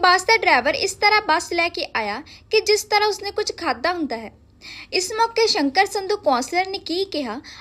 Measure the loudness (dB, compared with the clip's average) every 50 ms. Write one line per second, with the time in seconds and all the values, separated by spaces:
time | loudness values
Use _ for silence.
0 | 6 4 4 4 4 2 2 4 4 4 4 4 4 0 -2 0 -4 -4 -4 2
1 | 2 4 4 4 2 2 0 0 0 -2 -2 -2 -2 -2 -2 -6 -10 -6 -4 -4
2 | -4 -4 -6 -8 -10 -16 -20 -20 -8 _ 0 0 2 2 0 0 2 2 2 4
3 | 4 4 0 -2 -8 -6 -4 -4 -4 -4 -6 -6 -4 -4 -4 -2 -2 -2 -2 -2
4 | -4 -6 -6 -8 -10 -14 -18 _ _ _ _ _ -20 -20 -18 -18 -18 -4 -4 -4
5 | -4 -2 0 0 0 0 2 0 2 2 2 0 0 0 2 2 0 2 0 -6
6 | -2 -2 -4 0 2 2 2 2 0 -2 -2 -2 -2 -2 -6 -12 -8 -6 -4 -4
7 | -4 -4 -4 -6 -6 -6 -8 -10 -12 -16 -20 -20